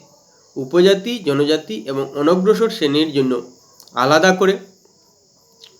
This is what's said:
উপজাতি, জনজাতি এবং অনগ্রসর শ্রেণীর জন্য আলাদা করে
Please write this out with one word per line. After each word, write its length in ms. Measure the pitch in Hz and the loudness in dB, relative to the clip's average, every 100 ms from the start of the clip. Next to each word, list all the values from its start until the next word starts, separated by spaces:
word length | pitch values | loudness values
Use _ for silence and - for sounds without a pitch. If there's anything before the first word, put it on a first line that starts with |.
| _ _ _ _ _ 135 | _ _ _ _ _ -12
উপজাতি, 560 | 131 170 185 196 226 240 170 | -2 2 4 2 -2 -6 -4
জনজাতি 500 | 139 147 156 151 - - | 0 0 -2 -4 -10 -8
এবং 180 | 135 135 143 | -6 -6 -2
অনগ্রসর 500 | 147 185 185 208 226 | 0 2 2 2 0
শ্রেণীর 400 | 220 147 147 160 | -2 0 0 0
জন্য 200 | 139 131 123 - - _ _ - | 0 0 -2 -6 -20 _ _ -10
আলাদা 400 | 123 131 156 185 | -2 2 4 4
করে 240 | 185 190 196 - _ _ _ _ _ _ _ _ _ - | 2 0 -2 -8 _ _ _ _ _ _ _ _ _ -20